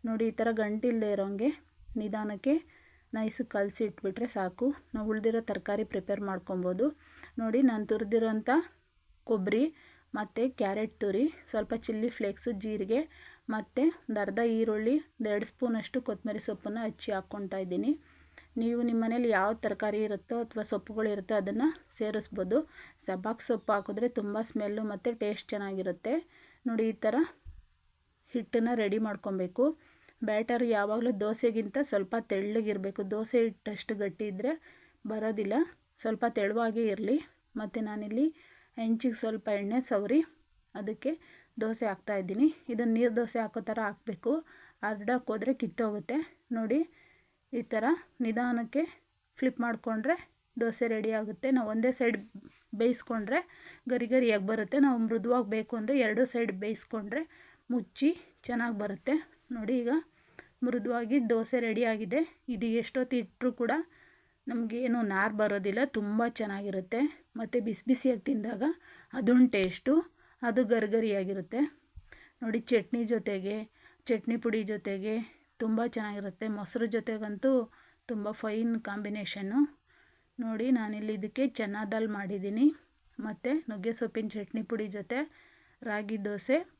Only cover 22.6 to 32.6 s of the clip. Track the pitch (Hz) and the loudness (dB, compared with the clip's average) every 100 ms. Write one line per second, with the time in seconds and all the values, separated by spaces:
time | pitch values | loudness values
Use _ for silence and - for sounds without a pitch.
22.6 | 320 - - - - 185 208 233 - 226 | 0 -14 -20 -8 -4 -4 -4 -2 0 0
23.6 | - 202 190 202 247 - 208 208 220 214 | 2 0 0 -2 -2 -2 -2 -2 -2 -2
24.6 | 208 208 220 196 240 233 208 202 - 208 | -2 -2 -4 -2 -4 -2 -2 -4 -6 -6
25.6 | 196 190 185 180 220 320 - - - _ | -4 -4 -4 -4 -2 -4 -4 -20 -20 _
26.6 | 247 220 220 214 214 240 330 - - - | -4 0 0 0 0 2 0 -4 -20 -20
27.6 | _ _ _ _ _ _ _ 240 214 233 | _ _ _ _ _ _ _ -6 0 0
28.6 | 226 240 208 214 220 208 208 190 180 185 | 2 2 2 0 -2 -4 -4 -4 -2 2
29.6 | 277 320 _ _ - _ 214 214 226 240 | 2 2 _ _ -20 _ 0 0 2 0
30.6 | 240 214 202 220 233 202 208 220 240 226 | 2 2 2 0 0 0 -2 2 2 0
31.6 | 208 269 285 202 190 226 226 196 208 220 | -2 -2 0 0 0 -4 -2 -2 0 0